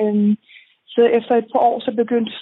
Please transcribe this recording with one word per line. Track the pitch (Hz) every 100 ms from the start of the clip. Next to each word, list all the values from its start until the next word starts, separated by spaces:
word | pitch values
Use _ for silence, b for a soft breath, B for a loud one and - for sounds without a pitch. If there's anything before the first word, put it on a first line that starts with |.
Øhm, | 214 208 208 214 b b b b -
så | -
efter | 233 233 226 240
et | 226
par | 262
år, | 240 240
så | - 220
begyndte | 233 240 214 -